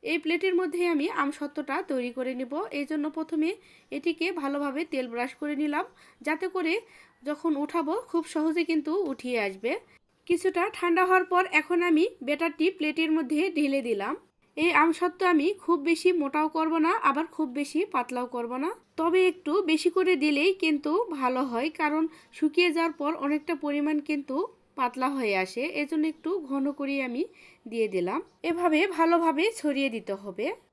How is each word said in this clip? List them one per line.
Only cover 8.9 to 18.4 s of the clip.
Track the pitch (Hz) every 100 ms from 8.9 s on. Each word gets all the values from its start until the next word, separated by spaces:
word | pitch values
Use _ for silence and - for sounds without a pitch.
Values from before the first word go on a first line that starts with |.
| 359 339
উঠিয়ে | 269 254 240 202
আসবে। | 190 226 370 - _ _ _ -
কিছুটা | 339 381 370 392
ঠান্ডা | - 349 330 370
হওয়ার | 370 370
পর | 359 381 302
এখন | 302 349
আমি | 349 311 381 -
ব্যাটারটি | 254 294 330 294 320
প্লেটের | 381 302 302 320
মধ্যে | 311 254 302 370 -
ঢেলে | 294 277
দিলাম। | 240 208 202 311 _ _ _ -
এই | 330 285
আমসত্ত্ব | 330 320 359 359 370
আমি | 320 302 403
খুব | - 339 285
বেশি | 330 359 359
মোটাও | 277 302 311
করব | 320 320 330 320
না, | 440
আবার | - 285 320 -
খুব | 302 247
বেশি | 285 302 415
পাতলাও | 262 247 247 247
করব | 247